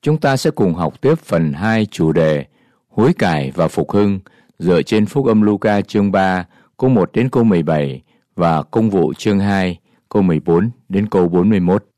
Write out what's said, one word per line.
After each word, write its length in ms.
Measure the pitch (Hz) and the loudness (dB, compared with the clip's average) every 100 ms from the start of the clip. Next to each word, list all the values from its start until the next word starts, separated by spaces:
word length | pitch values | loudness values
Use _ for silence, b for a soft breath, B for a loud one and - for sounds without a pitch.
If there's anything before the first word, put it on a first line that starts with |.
chúng 160 | - 156 | -2 0
ta 200 | 147 135 | 0 0
sẽ 140 | - | -2
cùng 220 | - 101 | 0 -2
học 280 | 82 80 - | 0 -4 -2
tiếp 140 | 131 160 | 0 0
phần 300 | - 82 80 | 0 -2 -2
hai 320 | 71 104 113 107 | -2 -2 -2 -2
chủ 260 | - 80 | -2 0
đề 340 | 80 80 76 69 _ _ _ _ | 2 2 0 -6 _ _ _ _
Hối 240 | - 120 | 0 0
cải 380 | 175 98 78 67 65 | 2 -2 -2 -6 -2
và 120 | 80 | -2
phục 240 | - - | -2 -2
hưng, 280 | 101 101 98 b b b _ | 0 0 -2 b b b _
dựa 220 | 82 87 | 0 0
trên 240 | - 110 107 | 2 0 0
Phúc 200 | 139 135 | 0 0
âm 160 | 110 | 2
Luca 400 | 107 104 110 104 | 2 2 0 0
chương 300 | 95 107 101 | 0 -2 0
ba, 340 | 98 95 92 87 b b _ | 0 0 -2 -6 b b _
câu 120 | 131 | 0
một 220 | 123 87 | 2 0
đến 160 | - 127 | -2 -2
câu 140 | 127 | 0
mười 200 | 113 90 | 2 2
bảy 380 | 78 78 69 65 _ _ _ - | 0 -2 -2 -8 _ _ _ -2
và 280 | 87 80 | 0 0
Công 260 | - 117 113 | -2 -2 0
vụ 240 | 98 76 | 2 0
chương 260 | 67 110 101 | -2 -2 0
hai, 400 | 101 98 92 85 _ _ _ | 0 0 -2 -6 _ _ _
câu 120 | 107 | 0
mười 180 | 95 80 | 0 0
bốn 300 | 73 85 110 120 _ | 2 0 0 -6 _
đến 180 | 95 104 | -4 -2
câu 180 | 98 87 | 0 0
bốn 220 | 90 95 | 2 2
mươi 100 | 104 | 2
mốt. 260 | 87 98 - | 0 -2 -4